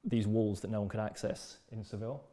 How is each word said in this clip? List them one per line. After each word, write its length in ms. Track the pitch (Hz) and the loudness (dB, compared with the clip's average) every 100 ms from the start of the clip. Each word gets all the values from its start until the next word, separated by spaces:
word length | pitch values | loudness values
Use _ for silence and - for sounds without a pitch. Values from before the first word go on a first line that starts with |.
these 220 | 220 117 104 | 2 2 4
walls 340 | 110 110 98 | 4 4 2
that 100 | 95 | -2
no 100 | 110 | 0
one 80 | 101 | 0
could 120 | 110 | -2
access 580 | 107 - - - - - _ | -4 -2 -4 -4 -8 -18 _
in 140 | 110 | -10
Seville. 380 | 104 107 113 139 - | -8 -6 -6 -6 -10